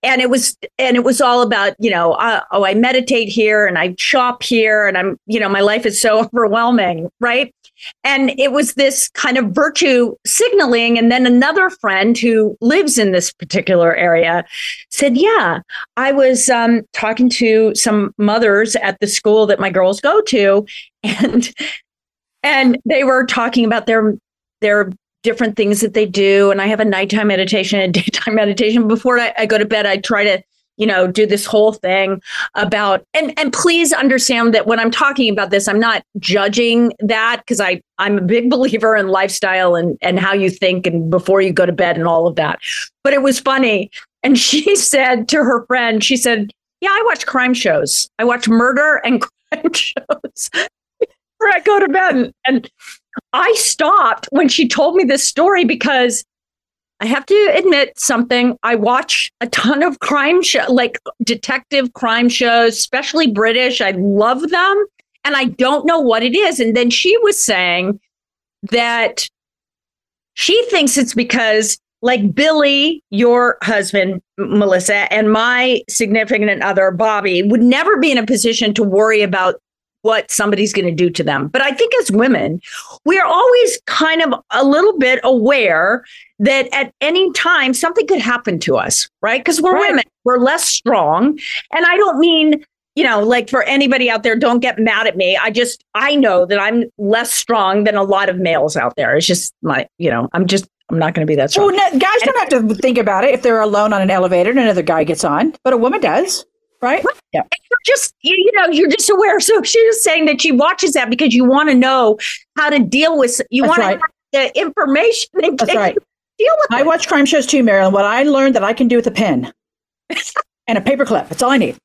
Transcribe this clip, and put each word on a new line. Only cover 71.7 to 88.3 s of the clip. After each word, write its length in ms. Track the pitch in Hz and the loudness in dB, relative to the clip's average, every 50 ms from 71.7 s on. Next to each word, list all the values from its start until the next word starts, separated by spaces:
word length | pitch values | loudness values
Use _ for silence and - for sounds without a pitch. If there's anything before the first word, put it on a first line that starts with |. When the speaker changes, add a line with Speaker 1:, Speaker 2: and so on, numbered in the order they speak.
| - - _ _ _ _ - | -6 -8 _ _ _ _ -2
Speaker 1:
like, 320 | 247 254 240 202 202 170 | -2 0 0 0 -2 0
Billy, 680 | - 285 311 320 302 294 285 277 277 277 311 330 302 _ _ | 0 0 2 2 2 2 2 2 2 0 0 -2 -6 _ _
your 480 | 202 202 240 240 240 247 247 240 233 - - | -2 0 2 4 4 4 2 0 -2 -2 -4
husband, 580 | 196 226 208 196 185 - 202 185 190 190 180 _ _ _ - | -2 -2 -2 -2 -2 -2 -2 0 0 -4 -8 _ _ _ -10
M-, 200 | - - 185 208 | -6 -2 0 2
Melissa, 540 | 208 202 185 180 180 - 208 202 202 - - | 2 4 2 0 0 0 -2 -2 -2 -2 0
and 200 | 214 220 214 214 | 0 2 2 2
my 500 | 214 226 240 247 247 247 254 254 - - - | 2 2 0 0 0 0 0 0 -2 -4 -6
significant 720 | - - 233 202 202 226 220 208 262 214 208 214 202 - - | -4 -4 -2 0 0 -2 0 0 -2 0 0 0 -2 -2 -2
other, 280 | 196 196 185 190 190 | -2 0 2 2 2
Bobby, 520 | 185 175 220 220 214 208 196 196 180 175 190 | 2 0 0 0 0 0 -2 0 0 0 0
would 200 | 208 214 233 233 | 2 2 4 4
never 360 | 247 254 277 330 381 427 269 | 4 2 2 2 2 2 2
be 120 | 262 320 269 | 2 0 0
in 60 | 247 | 0
a 80 | 220 | 0
position 480 | 214 254 208 - 233 226 - 240 208 208 | 0 -2 0 0 -2 -2 0 -2 -2 -2
to 80 | 214 214 | -2 -2
worry 400 | 202 190 202 214 220 220 214 208 | 0 2 2 2 2 2 2 0
about 340 | 196 185 196 185 185 - - _ _ _ _ _ _ _ _ _ | 0 0 0 0 -2 -2 -4 _ _ _ _ _ _ _ _ _
what 280 | 214 220 214 - _ | 0 0 0 -2 _
somebody's 420 | - - 208 202 202 190 208 208 - | -4 -2 0 0 0 0 -2 -2 -2
gonna 200 | 196 196 180 170 | -2 -2 -2 0
do 180 | 156 180 175 | 0 0 0
to 140 | 170 - - | 0 -2 -4
them. 240 | - 143 135 143 - | -2 -2 -4 -4 -4
But 140 | - 254 269 | -2 -2 -2
I 100 | 285 - | -2 0
think 200 | - 466 466 494 508 | 0 -2 0 0 -2
as 120 | - - 196 | 0 0 0
women, 480 | 208 233 269 247 - - - 156 180 _ - - - - - - - _ | 2 2 2 2 0 0 -4 -6 -8 _ -14 -18 -18 -18 -18 -20 -8 _
we 140 | 294 349 381 | 0 0 2
are 80 | 359 | 2
always 540 | - 320 359 440 508 494 494 480 480 466 - _ | 2 2 2 4 4 4 4 4 2 0 -4 _
kind 360 | - - - 311 320 320 330 330 | -6 -4 -2 0 0 0 0 0
of 120 | 294 233 - _ _ - | -2 -2 -6 _ _ -2
a 100 | 240 277 | 0 2
little 340 | 277 277 302 359 427 381 330 | 2 4 4 4 2 2 2
bit 200 | 262 254 262 - - | 2 0 0 0 2
aware 800 | 254 262 240 214 247 285 269 226 190 170 156 170 190 226 247 - - - - - _ _ _ | 2 2 2 2 2 2 2 2 2 2 2 2 0 0 -2 -4 -12 -20 -20 -20 _ _ _
that 300 | 208 226 269 269 254 254 - | 0 2 2 2 0 -2 -4
at 200 | 269 277 262 _ _ | -6 -6 -6 _ _
any 320 | 269 294 330 370 381 370 277 | -4 -2 0 2 0 0 0
time 420 | - - 339 359 320 269 262 262 | -2 0 0 0 2 2 0 -2
something 320 | - - 330 339 427 427 | -2 -2 -2 0 -2 0
could 140 | - 392 339 | 0 0 -2
happen 400 | 208 226 | 0 -2